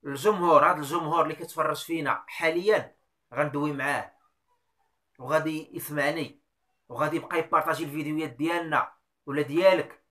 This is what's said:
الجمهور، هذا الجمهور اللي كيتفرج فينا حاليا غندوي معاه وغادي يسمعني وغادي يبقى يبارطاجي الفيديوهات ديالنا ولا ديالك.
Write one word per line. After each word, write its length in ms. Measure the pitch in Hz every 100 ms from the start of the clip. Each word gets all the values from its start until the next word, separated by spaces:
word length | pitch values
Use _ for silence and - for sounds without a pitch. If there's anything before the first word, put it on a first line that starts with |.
الجمهور، 600 | 143 139 180 196 175 151 151
هذا 60 | 160
الجمهور 460 | 143 165 160 165
اللي 120 | 156
كيتفرج 500 | 156 165 - 156 156
فينا 400 | - 165 143 113 -
حاليا 720 | - 165 170 196 202 - _ _ _ _
غندوي 380 | 123 147 143 147
معاه 400 | 139 135 131 101 _ _ _ _ _ _ _ _ _ _ _
وغادي 580 | 127 156 151 156 156 143
يسمعني 640 | 147 147 139 160 131 - _ _ _ _ _
وغادي 280 | 123 151 160
يبقى 220 | - 170
يبارطاجي 460 | 160 165 156 156
الفيديوهات 460 | 156 147 147 151 160
ديالنا 640 | 120 160 170 165 143 - _ _ _ -
ولا 160 | 143
ديالك. 600 | 143 151 190 180 - - _